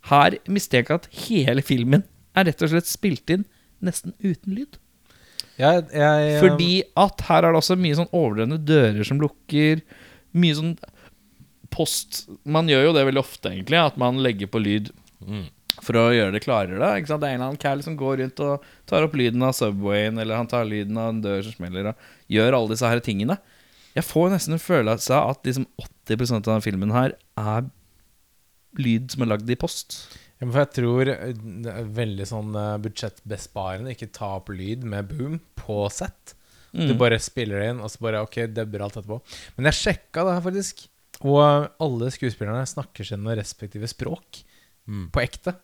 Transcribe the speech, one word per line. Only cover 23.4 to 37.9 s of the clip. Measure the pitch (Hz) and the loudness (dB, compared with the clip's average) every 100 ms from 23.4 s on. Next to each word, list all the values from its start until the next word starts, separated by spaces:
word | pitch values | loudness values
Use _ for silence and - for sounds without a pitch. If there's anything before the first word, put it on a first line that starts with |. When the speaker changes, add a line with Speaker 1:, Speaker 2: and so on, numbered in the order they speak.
| _ _ _ _ _ - | _ _ _ _ _ -6
Speaker 1:
Jeg | |
får | - 156 175 | -2 2 2
nesten | 190 - 160 | 2 -2 -6
en | |
følelse | - 170 107 113 - 135 | 0 2 2 0 2 2
av | 113 | 2
at | 135 135 | -2 -4
liksom | 127 - - | -4 -4 -10
åtti | - _ - 110 | -18 _ -4 -2
prosent | 120 113 101 | 0 0 0
av | 110 | 0
den | 107 | 0
filmen | 95 104 | -2 0
her | 120 127 - _ - | 2 0 -4 _ -6
er | 107 110 131 _ _ _ _ _ _ _ _ _ _ - | -2 -2 -4 _ _ _ _ _ _ _ _ _ _ -4
lyd | 127 113 127 | 0 0 -2
som | 139 | -4
er | 117 | -2
lagd | 104 113 | -2 -2
i | 123 | -4
post. | 165 - - - - - _ _ | -4 -8 -12 -16 -16 -20 _ _
Speaker 2:
Ja, | 123 | -2
men | |
for | 127 139 | 0 0
jeg | - | 0
tror, | 120 123 131 | 0 2 0
eh, | 131 113 113 110 98 | -2 -8 -10 -12 -12
det | 120 | -10
er | 101 110 107 | -8 -8 -4
veldig | 113 98 98 | -4 -6 -6
sånn, | 113 107 | -8 -6
eh, | 104 104 104 | -4 -4 -4
budsjettbesparende, | 110 - 110 - 104 101 - 104 95 95 127 117 | -6 -8 -10 -12 -12 -12 -10 -8 -8 -8 -10 -12
ikke | 110 | -14
ta | - 104 98 | -10 -8 -8
opp | - | -10
lyd | 95 95 117 | -10 -8 -8
med | 120 101 101 | -6 -8 -8
boom | - 135 160 _ - | -6 -6 -8 _ -16
på | - 104 101 | -6 -4 -4
set. | - 190 - - - _ _ _ | -4 -10 -12 -20 -20 _ _ _
Du | 175 160 | -4 0
Speaker 1:
Mm. | 123 | 2
Speaker 2:
bare | 120 113 | 4 2
spiller | - - 110 101 | -2 -8 -6 -4
det | 107 | -4
inn, | 123 | -6
og | |
så | 107 | -10